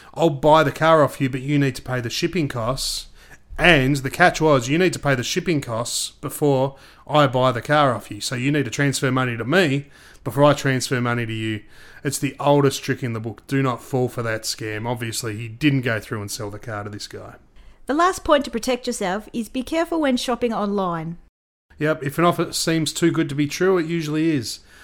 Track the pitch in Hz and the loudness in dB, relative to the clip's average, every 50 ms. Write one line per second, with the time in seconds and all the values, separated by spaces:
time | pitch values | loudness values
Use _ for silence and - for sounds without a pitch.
0 | - - - - 160 165 147 131 151 151 151 160 156 139 - - 160 160 165 160 | -20 -14 -4 0 0 0 0 2 4 6 6 6 6 4 0 2 4 6 6 6
1 | 143 127 - - 139 131 131 131 127 143 147 143 143 135 127 - - - 127 127 | 6 4 2 0 -2 -2 -2 -4 -4 0 2 2 2 2 0 -4 -8 -6 -6 -4
2 | 117 117 - - 170 165 165 185 151 135 - 123 110 117 135 139 - - - - | -4 -4 -4 -4 -4 -2 -2 -2 -2 -2 -4 -4 -4 -4 -4 -2 -4 -6 -6 -6
3 | - - - - - - - - - _ - - 151 175 170 139 131 131 147 139 | -10 -12 -18 -20 -20 -20 -20 -20 -20 _ -4 2 6 6 6 6 6 4 2 0
4 | 127 135 - - 175 175 165 - 156 156 147 131 117 127 147 165 185 175 - - | -2 -4 0 4 4 4 4 4 4 4 4 4 4 2 0 2 2 2 0 -2
5 | - 143 135 120 117 - - 185 165 185 165 143 135 123 113 110 117 - - - | -2 0 0 0 -2 -2 -4 -4 -2 0 -2 -2 -2 -4 -6 -6 -6 -4 -4 -6
6 | - - - _ - 135 - - 151 143 139 131 131 135 - - - - - - | -6 -6 -10 _ -12 -10 -6 0 2 2 4 2 2 0 -2 -8 -18 -20 -20 -20
7 | - - 143 151 147 135 120 127 127 127 120 113 - - 147 151 147 135 117 110 | -10 0 4 4 4 4 4 4 2 2 2 0 -2 2 2 4 4 4 2 0
8 | - - 110 104 - - 135 123 123 139 147 151 135 110 - - 143 139 131 - | -4 -10 -12 -10 -8 -6 -4 -2 0 0 0 0 0 -2 -2 0 0 0 0 0
9 | - 131 127 131 127 123 117 113 110 117 151 190 185 143 135 143 143 - - - | 0 0 0 0 0 -2 -2 -4 -4 0 2 2 2 2 0 -2 -4 -8 -16 -20
10 | - - - - - 135 104 139 147 147 139 - - 139 131 127 123 - 139 123 | -20 -20 -20 -12 -10 -6 2 4 4 4 4 4 0 0 0 0 -2 -2 -2 -2
11 | 120 123 120 120 117 113 113 110 110 110 107 104 - - - - - - - - | 0 0 -2 -2 -2 -4 -6 -6 -4 -4 -4 -6 -8 -12 -20 -20 -20 -20 -20 -8
12 | - 147 135 - - 135 - - 139 143 143 143 139 135 135 - - - 127 - | -6 -6 -4 -2 -4 -4 -4 -2 2 4 4 6 6 4 2 0 -4 -4 -4 -4
13 | 139 120 117 113 110 117 104 - - - 135 135 135 131 120 113 - - - 127 | -4 -6 -6 -6 -6 -8 -10 -12 -8 -4 -2 0 0 0 -2 -4 -6 -4 -2 0
14 | 127 117 - 131 117 113 110 110 - - - - 113 110 107 107 110 120 123 113 | 0 0 -2 -4 -4 -4 -4 -4 -6 -8 -8 -6 -8 -8 -6 -6 -4 -4 -4 -4
15 | 120 113 107 - - 113 104 107 120 113 110 117 156 147 139 135 120 123 113 107 | -6 -6 -6 -6 -6 -6 -8 -8 -10 -12 -8 2 2 4 4 4 2 0 -2 -2
16 | 104 - 123 107 101 101 - - 110 101 104 101 - 120 110 104 104 107 104 101 | -4 -6 -8 -8 -6 -8 -8 -8 -8 -10 -10 -10 -12 -10 -10 -8 -8 -10 -12 -12
17 | - - - 104 104 110 - - _ _ _ - - - - _ - - 269 302 | -12 -12 -14 -14 -16 -16 -18 -20 _ _ _ -20 -20 -20 -20 _ -8 -4 0 2
18 | 339 370 370 - - - 302 285 262 247 - 233 - - 254 247 - 247 233 - | 2 2 0 -2 2 2 2 2 2 -2 -6 -6 -2 -2 -4 -2 -2 -6 -6 -4
19 | 208 180 180 214 - - - 233 220 - - 262 247 - 320 330 339 339 349 330 | -4 -4 -4 -4 -6 -8 -8 -8 -8 -6 -6 -8 -6 -4 -2 -2 -2 -2 -2 0
20 | 302 269 247 247 - - 240 233 240 233 226 - 208 202 202 202 190 180 170 165 | 0 0 0 0 0 -4 -2 -2 -2 -2 -2 -2 -2 -2 -2 -2 -2 -2 -4 -4
21 | 160 165 170 - - _ _ _ _ _ _ _ _ _ _ - 147 151 156 147 | -6 -8 -10 -12 -16 _ _ _ _ _ _ _ _ _ _ -4 -2 -2 -2 -2
22 | - 147 143 - 170 175 165 - 170 - - - - 170 165 165 156 147 - - | -4 -6 -2 2 2 2 2 2 -2 -4 -4 -4 -2 0 0 0 0 -2 -2 2
23 | 175 165 139 156 165 143 139 143 147 143 - - 180 190 190 180 160 160 170 170 | 2 2 2 2 0 -2 -2 -2 -2 -2 -2 0 2 2 2 2 0 -2 -2 -4
24 | 156 151 151 156 160 165 156 139 110 - - - - - - - | -4 -2 -2 0 0 2 0 0 -2 -4 -10 -12 -16 -20 -20 -20